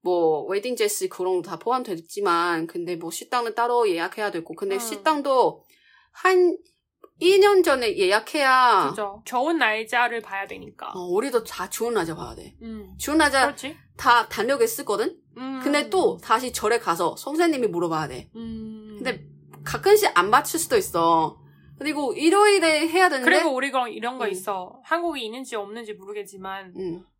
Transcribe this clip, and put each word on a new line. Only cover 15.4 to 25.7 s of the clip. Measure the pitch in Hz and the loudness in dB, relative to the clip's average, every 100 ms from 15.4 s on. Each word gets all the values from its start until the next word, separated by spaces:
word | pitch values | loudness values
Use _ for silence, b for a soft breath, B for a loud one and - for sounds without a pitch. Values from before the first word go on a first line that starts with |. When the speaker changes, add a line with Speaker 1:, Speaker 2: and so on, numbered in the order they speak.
| 262 269 | -10 -6
Speaker 1:
근데 | 254 294 - | 0 0 2
또 | 381 254 175 | 2 2 0
다시 | - 233 254 | 0 0 0
절에 | - 214 233 | -4 0 0
가서 | 220 165 170 - | 0 0 -2 -4
선생님이 | - 311 339 294 220 | -8 0 2 2 0
물어봐야 | 170 170 160 156 | 0 -2 -2 -4
돼. | 127 - 226 | -10 -14 -14
Speaker 2:
음. | 226 220 220 - - - | -12 -12 -12 -14 -18 -10
Speaker 1:
근데 | 262 220 - - - - | -8 -8 -12 -20 -20 -16
가끔씩 | - - 381 415 415 - | -8 -2 6 6 6 2
안 | 381 | 4
맞출 | - - 330 | 4 2 -6
수도 | - 240 | 0 0
있어. | 160 170 165 165 156 - b b b - | 0 0 4 4 2 -4 b b b -8
그리고 | 277 294 277 | -6 -2 -4
일요일에 | - 311 392 415 392 330 311 320 | 0 2 6 6 6 4 2 2
해야 | 339 359 | 4 4
되는데. | 277 254 | 4 2
Speaker 2:
그리고 | 302 330 | 4 2
우리가 | 254 277 262 240 | 0 -2 -2 -4
이런 | 214 226 254 | -6 -8 -4
거 | 226 | -6
Speaker 1:
음. | |
Speaker 2:
있어. | 185 190 196 185 - | -6 -6 -6 -8 -16
한국에 | - 330 339 294 | -4 -2 -2 -6
있는지 | 220 240 262 226 | -8 -10 -8 -8
없는지 | 202 | -8